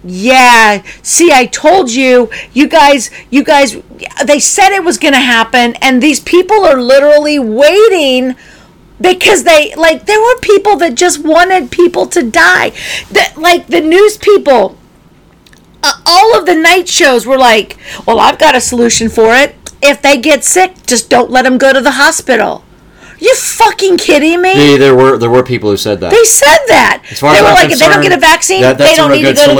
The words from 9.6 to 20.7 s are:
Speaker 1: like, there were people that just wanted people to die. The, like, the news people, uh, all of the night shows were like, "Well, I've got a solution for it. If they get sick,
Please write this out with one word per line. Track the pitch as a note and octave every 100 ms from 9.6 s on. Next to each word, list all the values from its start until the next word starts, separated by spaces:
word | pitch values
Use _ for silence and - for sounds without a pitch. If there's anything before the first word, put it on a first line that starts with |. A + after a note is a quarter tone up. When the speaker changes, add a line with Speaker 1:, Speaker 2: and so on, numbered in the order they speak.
| D4 -
Speaker 1:
like, | E4 D#4+ -
there | G#4+
were | A#4 A#4+
people | - G4+ G4+ G4
that | E4+
just | A#3+ F4+ D#4
wanted | D#4 D#4+ F4+ F#4 B3
people | - F4 - -
to | -
die. | A#3 E4 E4+ F#4 G#3+ - - - -
The, | G3+ - -
like, | E4+ E4+ -
the | E4+
news | D#4 F4 G#4+ G#4+
people, | - G4+ C#4+ B3 F#3+ - _ _ _ _ _ _ _ _ _ -
uh, | D4 - -
all | F4 A4 A4+
of | F4
the |
night | D#4+ D#4+ F#4 F4
shows | - D4+ A#3+ A3+
were | C4
like, | B3 A3 - - - - -
"Well, | -
I've | - -
got | D#4
a | B3+
solution | - A#3+ A#3 A3 A3+
for | A3+ A3
it. | B3 C#4 - - -
If | C#4 C#4+
they | C#4 C#4+
get | C#4 C#4
sick, | - F4+ F#4